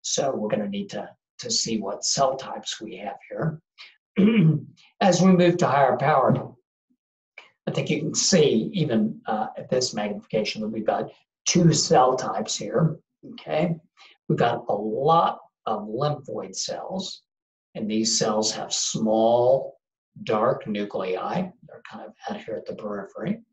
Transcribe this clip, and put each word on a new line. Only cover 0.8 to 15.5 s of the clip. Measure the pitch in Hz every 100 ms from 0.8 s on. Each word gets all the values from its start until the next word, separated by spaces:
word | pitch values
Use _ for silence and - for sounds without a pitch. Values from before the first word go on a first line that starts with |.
| 98
to, | 107 - - _ _
to | 120
see | 104 - 110
what | 98 107
cell | - - 135 -
types | - 107 - -
we | 107 92
have | 87 87 -
here. | 104 160 - _ _ - _ _ -
<clears throat> | 196 226 160 156 - _ _ _
As | 196 175
we | 185
move | 180 175 175
to | -
higher | 139 135 -
power, | 143 143 120 - - - _ _ _ _ _ _ _ - - _ -
I |
think | - -
you | -
can | -
see | - - 180 143 110 -
even, | 190 147 113 107 - -
uh, | - - -
at | -
this | 127 123
magnification | 110 104 101 - 110 104 110
that | 107
we've | 113 107
got | 101 - - _ _ -
two | 180 170
cell | - - 156 110 -
types | - - 107 -
here, | 107 - 165 - _ _ -
okay? | - - 156 175 165 _ _ - _ _
We've | 139
got | 120 120 -
a |
lot | 101 110 113 143 165 - - -